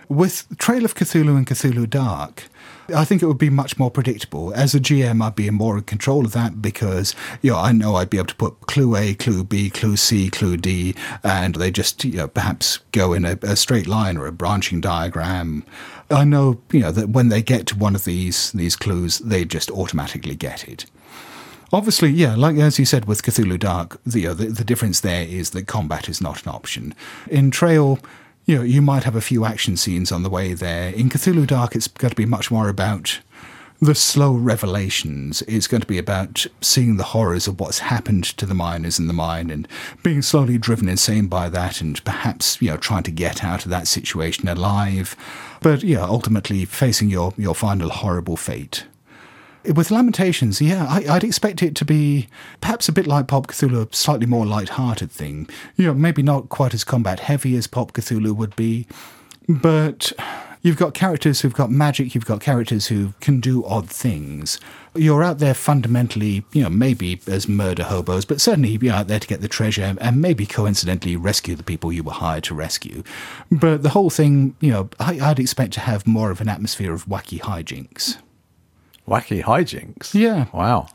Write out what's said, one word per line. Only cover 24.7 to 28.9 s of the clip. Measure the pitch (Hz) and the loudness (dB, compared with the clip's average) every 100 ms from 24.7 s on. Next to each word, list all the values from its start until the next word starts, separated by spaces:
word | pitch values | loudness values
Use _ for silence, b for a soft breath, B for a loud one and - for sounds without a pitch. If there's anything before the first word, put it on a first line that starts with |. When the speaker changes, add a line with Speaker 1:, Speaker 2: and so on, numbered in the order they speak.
| 117 110 87 | 0 0 0
Speaker 1:
there | 101 87 | -2 -2
is | 85 92 85 | -4 -6 -6
that | 90 90 | -8 -6
combat | 110 78 80 - | -4 -4 -6 -6
is | 80 | -6
not | 82 67 | -6 -8
an | - | -10
option. | - - - 62 - B B B | -12 -10 -10 -10 -14 B B B
In | 143 135 | 4 4
Trail, | - 175 160 139 135 B B B B - | 4 4 6 4 2 B B B B 2
you | 147 | 2
know, | |
you | 120 135 | 4 4
might | 143 | 6